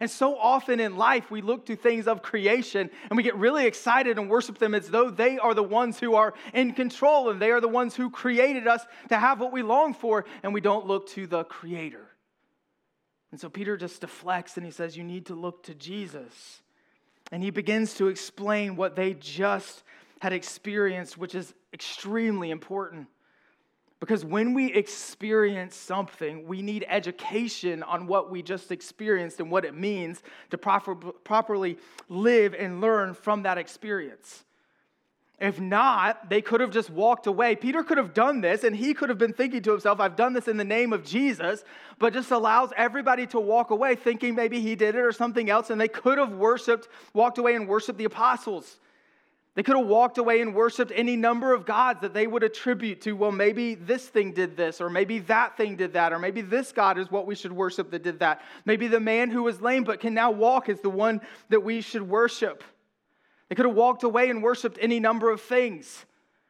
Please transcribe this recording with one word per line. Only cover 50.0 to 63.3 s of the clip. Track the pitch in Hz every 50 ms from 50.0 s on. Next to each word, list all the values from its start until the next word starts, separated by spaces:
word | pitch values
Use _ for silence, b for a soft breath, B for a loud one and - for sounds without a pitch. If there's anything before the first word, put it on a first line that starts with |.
| 247 240 247
away | 254 240 233 233 226
and | 233 220 190
worshiped | 208 226 233 - - 240 - 180
any | 202 240 240 247
number | 226 226 233 240 240 254 262 254
of | 233 170
gods | 220 208 220 254 254 240 -
that | 202 196 -
they | 208 220
would | 226 220 240 226
attribute | 220 220 - - 254 247 190 233 214 185 -
to, | - 220 208
"Well, | 196 208 208
maybe | 202 190 202 208 220 233 240 233 226
this | 170 170 180 247 254 254
thing | - - 220 202 190 165
did | 175 185 175 165
this, | 160 175 160 165 -
or | 175 175
maybe | 175 185 202 190 226 220
that | 175 165 220 226 240 220 -
thing | - 220 214 196
did | 175 185 175 180
that, | 175 165 165
or | 165 170
maybe | 175 196 190 -
this | 196 185 214 254 262 - -
God | 233 202 196 190
is | 180 190 180
what | 185 202 185
we | 196 208
should | - - 185 180
worship | 180 190 185 180 - 185 185
that | 170 165 156
did | 175 165 151
that. | 175 160 156 - B B B B B
Maybe | 208 214 202 240
the | 226 226 226
man | 220 220 220 233 247 247
who | 226 247 233
was | 233 208 175
lame | 208 240 254 262 240
but | 226 214 -
can | - 233 220
now | 226 226 240
walk | 220 208 220 240 254 254 254
is | - 202 196
the | - 196
one | 190 190 214 226 220 208 B B B B B B
that | 214 214
we | 190 214 226 226
should | 214 - - 220 202
worship." | 180 196 220 233 240 - - 226 190 147 - - - _ _ _ _ _ _ _ _ _ _ _ _